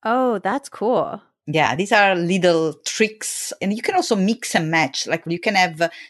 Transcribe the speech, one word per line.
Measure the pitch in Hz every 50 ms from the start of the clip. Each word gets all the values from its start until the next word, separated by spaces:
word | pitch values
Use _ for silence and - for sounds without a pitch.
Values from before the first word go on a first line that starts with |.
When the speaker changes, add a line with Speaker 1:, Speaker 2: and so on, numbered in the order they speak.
| -
Speaker 1:
Oh, | 226 240 254 254 254 226 196
that's | - 190 220 285 - -
cool. | - - 196 226 254 185 147 - - 208 - _ _ _ _ -
Speaker 2:
Yeah, | 147 156 147 117 123
these | 160 196 202
are | 233 208 202 196 190
little | 175 175 170 190 190 170 180 170 160 160 160 147 - -
tricks. | - - - 220 214 214 - - - - - - - - -
And | - 196 208
you | 226
can | - - 392
also | 370 359 - 233
mix | 202 185 202 226 - - - -
and | 202 165 156
match. | 165 165 156 135 - - - -
Like, | 131 - -
you | 170 170 175
can | - 226 208
have | 190 185 180 160 156 170 165 - - -